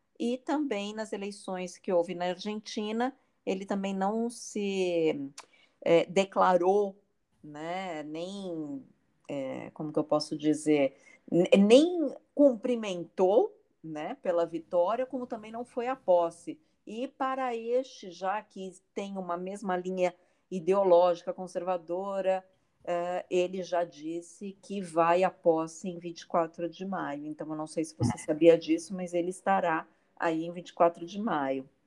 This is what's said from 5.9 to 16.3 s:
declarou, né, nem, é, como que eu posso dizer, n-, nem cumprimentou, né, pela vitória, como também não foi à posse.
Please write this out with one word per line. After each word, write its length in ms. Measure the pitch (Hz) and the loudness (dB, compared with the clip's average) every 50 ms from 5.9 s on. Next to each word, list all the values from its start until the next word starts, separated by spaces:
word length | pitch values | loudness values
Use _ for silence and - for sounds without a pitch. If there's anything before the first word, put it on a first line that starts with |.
| 170 165 - | 4 4 4
declarou, 880 | - 180 190 196 196 - 202 185 185 185 175 175 185 196 208 208 196 196 _ _ _ _ _ _ _ _ _ - | 2 0 0 0 0 2 2 4 4 4 4 4 4 4 4 2 0 -4 _ _ _ _ _ _ _ _ _ -18
né, 600 | 151 147 147 156 170 175 190 190 185 165 151 147 | -16 -12 -10 -8 -6 -6 -6 -6 -6 -8 -8 -8
nem, 800 | 151 151 165 175 185 202 202 196 180 170 160 151 143 139 135 131 - _ _ _ _ _ _ _ | -8 -8 -8 -8 -8 -10 -10 -10 -8 -8 -8 -8 -8 -10 -12 -12 -16 _ _ _ _ _ _ _
é, 440 | - 143 139 135 131 131 - - - - | -10 -8 -6 -6 -6 -8 -10 -10 -12 -10
como 180 | - 160 151 156 | -10 -8 -4 -2
que 40 | |
eu 60 | 160 151 | -2 0
posso 340 | - 151 151 151 - 156 | 2 0 0 0 -2 -6
dizer, 580 | 151 147 151 151 147 - 156 151 147 139 135 - _ _ - - _ _ - | -2 2 2 2 2 4 4 4 4 4 2 0 _ _ -20 -20 _ _ 0
n-, 180 | - 170 185 - - | 2 2 4 6 6
nem 560 | 202 202 208 233 269 320 359 359 339 302 254 - - _ _ - | 6 8 10 10 8 8 6 2 0 -2 -2 -4 -8 _ _ 4
cumprimentou, 1200 | - 294 277 240 208 - 247 247 226 220 202 180 175 165 - _ - 185 185 202 247 403 440 - _ _ _ _ _ | 6 6 6 6 4 -2 -2 -2 -2 -2 -4 -4 -6 -6 -6 _ 2 4 6 6 6 4 2 -2 _ _ _ _ _
né, 360 | - 160 156 151 156 190 262 - | -14 -10 -8 -8 -8 -8 -8 -6
pela 240 | - 196 170 170 170 | -4 -2 0 0 0
vitória, 600 | 160 165 160 - - 185 175 175 190 226 240 262 | 0 -4 -8 -8 -2 0 2 2 2 0 -2 -4
como 200 | 254 269 254 247 | -4 -6 -8 -8
também 260 | 247 247 214 214 220 | -8 -10 -12 -12 -12
não 120 | 220 226 247 | -12 -12 -10
foi 240 | - - 262 233 | -8 -8 -6 -4
à 80 | 247 262 | -4 -4
posse. 640 | 262 - - 180 175 170 170 | -2 2 4 4 4 4 0